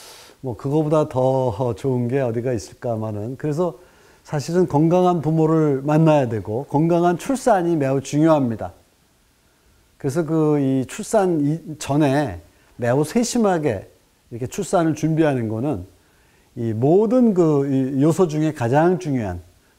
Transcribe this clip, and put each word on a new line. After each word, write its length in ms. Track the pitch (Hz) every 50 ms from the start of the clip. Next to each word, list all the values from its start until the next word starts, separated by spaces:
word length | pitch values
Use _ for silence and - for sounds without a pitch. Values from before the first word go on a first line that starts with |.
| - - - - - - - _
뭐, 140 | - 131 113 -
그거보다 500 | - 139 139 156 156 151 160 156 151 104
더 640 | - 127 127 131 131 135 131 127 104 92 135 123 113
좋은 320 | - - 139 127 123 120 120
게 120 | 123 139
어디가 340 | 135 120 113 120 117 131 127
있을까마는. 840 | 107 - - - _ - 127 113 107 110 110 104 104 104 117 135 131
그래서 420 | - 151 147 147 180 170 160 - - - _ _ _ _ _ _ _
사실은 440 | - - 151 131 - 165 180 185 175
건강한 540 | - 147 156 165 175 180 180 180 175 170
부모를 600 | 139 151 160 160 160 156 160 160 156 151 139 131
만나야 480 | 135 147 151 156 160 156 151 147 135 117
되고 360 | 113 107 98 - 107 117 139 -
건강한 480 | - 143 160 165 170 170 170 175 180 160
출산이 580 | - - 277 247 - 254 220 190 175 170 170
매우 260 | 160 139 131 135 139
중요합니다. 720 | 131 - - 147 156 165 160 151 135 120 113 104 101 90 - _ _ _ _ _ _ _ _ _ _ _ _ _ _ _ _ _ _ _ _ _ _ _ _ _
그래서 280 | - 143 131 170 170
그 340 | 143 160 160 156 151 151 147
이 260 | 139 135 135 135 131
출산 600 | 131 - - 208 - - 220 190 185 170 156 143
이-, 320 | 143 156 165 - - 156 -
전에 640 | - - 139 147 156 139 131 143 151 123 90 85 - - _ _ _ _ _
매우 280 | - 117 120 123 139 151
세심하게 840 | 151 - 233 247 233 - 240 226 202 180 170 147 143 110 95 92 - _ _ _ _ _ _ _ _
이렇게 160 | 120 113 127 113
출산을 480 | - - 196 - - 185 165 160 151
준비하는 520 | 151 - 156 160 156 160 151 139 127 117 110
거는 380 | 110 110 123 151 143 95 90 - _ _ _ _ _ _ _ _ _ _ _ _ _
이 180 | 123 117 113 110
모든 600 | 107 120 143 165 196 220 220 233 262 247 226 202
그 320 | 175 175 156 151 139 139
이 360 | 143 135 135 131 131 143 131
요소 260 | 139 160 156 - 190 165
중에 260 | 147 151 156 156 151
가장 460 | - 120 117 131 147 160 175 185 170
중요한 420 | - 151 139 127 110 95 87 87 - _ _ _ _ _ _